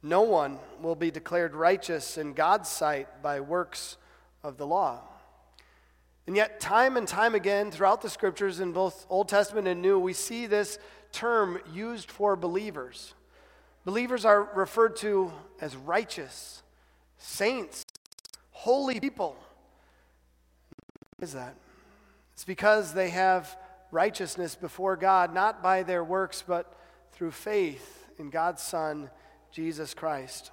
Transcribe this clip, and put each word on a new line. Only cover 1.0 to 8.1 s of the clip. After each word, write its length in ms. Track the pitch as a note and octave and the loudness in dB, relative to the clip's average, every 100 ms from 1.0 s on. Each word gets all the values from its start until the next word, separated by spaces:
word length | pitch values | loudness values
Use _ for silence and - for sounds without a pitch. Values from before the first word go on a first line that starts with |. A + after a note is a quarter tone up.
| E3 | -2
declared 420 | D#3 - F3 E3+ | -4 -4 -2 -2
righteous 640 | D3 E3 F#3+ - D#3+ B2+ D#3+ | 2 4 4 0 -6 -6 -8
in 160 | D3+ | -8
God's 360 | C#3 D#3+ G#3 - | 0 2 2 0
sight 520 | - D3+ C#3+ C#3 - | -2 0 -2 -6 -8
by 200 | D3 C#3+ | -6 -6
works 560 | C#3 F3 F3 - - - _ _ _ _ | -4 -4 -4 -8 -14 -16 _ _ _ _
of 140 | D3+ C3 | -14 -10
the 100 | D3 | -2
law." 340 | F3+ E3 A#2+ - - - _ _ _ _ _ _ _ _ _ - | 0 0 -2 -14 -20 -20 _ _ _ _ _ _ _ _ _ -2
And 100 | G3 | 2
yet, 240 | G#3+ - | 2 0
time 380 | - G#3 C4 B3+ | 0 4 4 2
and 100 | G3+ | -2
time 280 | F3 A3+ G#3+ | 2 2 2
again 340 | F#3 G3+ G#3 | 2 0 0
throughout 320 | D#3+ F#3+ A3 | 2 4 4
the 80 | |
scriptures 500 | G#3+ | -2